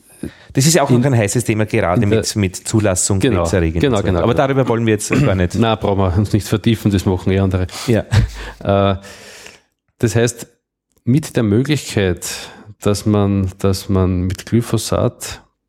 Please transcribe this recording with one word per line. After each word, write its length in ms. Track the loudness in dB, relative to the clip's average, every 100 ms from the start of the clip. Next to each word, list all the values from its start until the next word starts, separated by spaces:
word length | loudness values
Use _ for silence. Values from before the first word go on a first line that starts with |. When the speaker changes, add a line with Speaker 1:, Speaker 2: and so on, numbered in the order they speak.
| _ -16 -16 -16 -6
Speaker 1:
Das 100 | 0 2
ist 60 |
ja 100 | 2
auch 60 | 4
Speaker 2:
in 120 | 2
Speaker 1:
noch 60 | 2
ein 100 | 2
heißes 280 | 2 0
Thema, 220 | -2 -2 0
gerade 360 | 0 2 2
Speaker 2:
in 60 | 2
der 120 | 0
Speaker 1:
mit, 160 | 0 -2
mit 200 | -2 -4
Zulassung, 640 | -2 0 0 0 0 0
Speaker 2:
Genau, 220 | 2 2
Speaker 1:
krebserregend 400 | 0 0 0 0
Speaker 2:
genau, 140 | 0 0
Speaker 1:
und 60 |
so 40 | 0
Speaker 2:
genau, 120 | 0
Speaker 1:
weiter. 40 |
Aber 80 | 2
Speaker 2:
genau. 120 | 2 2
Speaker 1:
darüber 220 | 0 0
wollen 180 | 0 2
wir 80 |
jetzt 160 | 0 0
gar 240 | 0 2
nicht. 200 | 2 0
Speaker 2:
<clears throat> 40 | 0
Na, 160 | 0
brauchen 240 | 0 0 0
wir 180 | 0 0
uns 160 | 0
nicht 160 | -2 -2
vertiefen, 420 | -2 0 0 2
das 140 | 0
machen 260 | 0 -2 0
eh 60 | 0
andere. 260 | 0 -2 -4 -6 -2
Speaker 1:
Ja. 180 | -2 2 2 2 -4 -14 -8
Speaker 2:
Äh, 340 | 0 2 2 0 -6 -20 -20 -20 -20 -20 _ _ _ _
das 180 | 0 2
heißt, 300 | 0 -2 -16 _ _ _ _ _
mit 320 | -2 0 0 -2
der 60 |
Möglichkeit, 840 | 2 2 0 -2 -2 0 0 -2 -6 -12 -14 -20 -20 -4
dass 240 | -2 0
man, 460 | 0 2 2 0 -2 -2
dass 320 | -2 -2 -2
man 320 | 0 2 0
mit 240 | -2 -6 -2
Glyphosat 960 | -2 0 -4 -2 0 0 -4 -12 -14 _ _